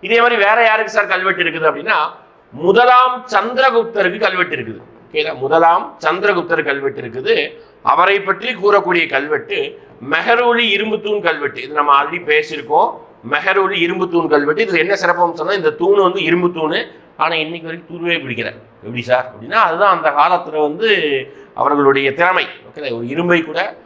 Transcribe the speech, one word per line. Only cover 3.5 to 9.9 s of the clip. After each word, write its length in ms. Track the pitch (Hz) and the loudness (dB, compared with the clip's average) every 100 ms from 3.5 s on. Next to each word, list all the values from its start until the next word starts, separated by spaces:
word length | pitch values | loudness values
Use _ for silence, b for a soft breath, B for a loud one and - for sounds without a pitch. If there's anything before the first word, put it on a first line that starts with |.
| 254 262 233 226 208 196 214 | 2 2 2 0 0 -2 0
கல்வெட்டு 360 | 208 185 175 151 | -2 0 -2 -4
இருக்குது. 260 | 113 104 - - - | -8 -12 -16 -20 -8
ஓகேங்களா? 240 | 156 151 143 | -4 -4 -4
முதலாம் 640 | 135 160 165 170 - - 156 | 0 4 4 2 -2 -4 -4
சந்திரகுப்தர் 580 | 175 202 180 170 165 | 0 0 0 -2 -2
கல்வெட்டு 380 | 147 139 139 - | -2 -2 -4 -6
இருக்குது. 600 | 123 127 135 220 151 - B B | -10 -8 -2 -2 -2 -8 B B
அவரை 360 | - 143 185 202 | 0 2 4 2
பற்றி 360 | 196 185 226 214 | -2 -4 -4 -2
கூறக்கூடிய 540 | 196 202 180 175 165 | 2 2 2 0 0
கல்வெட்டு 800 | 135 147 151 - 202 - - - | -2 -2 -4 -4 -6 -6 -10 -20